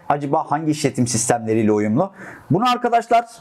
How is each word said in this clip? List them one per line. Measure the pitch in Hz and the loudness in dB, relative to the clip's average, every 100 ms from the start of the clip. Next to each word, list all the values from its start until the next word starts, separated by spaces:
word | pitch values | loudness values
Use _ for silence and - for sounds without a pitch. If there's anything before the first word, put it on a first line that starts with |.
| - | -4
acaba | 147 143 151 147 | -2 0 -2 0
hangi | 147 156 | -2 -2
işletim | 147 139 127 120 | -2 -2 -2 -2
sistemleriyle | 120 - 120 110 110 107 | -2 0 -2 0 2 2
uyumlu?" | 104 107 120 190 - - - - | 2 2 0 -2 -6 -20 -10 -2
Bunu | 247 247 | 0 0
arkadaşlar | 247 240 233 226 233 233 - | 0 0 0 2 0 0 -10